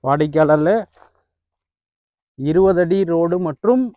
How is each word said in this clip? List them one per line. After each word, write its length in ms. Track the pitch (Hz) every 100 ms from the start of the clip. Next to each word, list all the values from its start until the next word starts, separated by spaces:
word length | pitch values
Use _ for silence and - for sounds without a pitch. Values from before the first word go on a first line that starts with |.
| 131
வாடிக்கையாளர்ல 640 | 147 151 151 156 151 156 220 202 _ _ _ _ _ _ _ _ _ _ _ _ _ _ - 139
இருபது 300 | 165 190 180 175
அடி 140 | 190 185
ரோடு 240 | 165 170 180 180
மற்றும் 360 | 143 208 254 254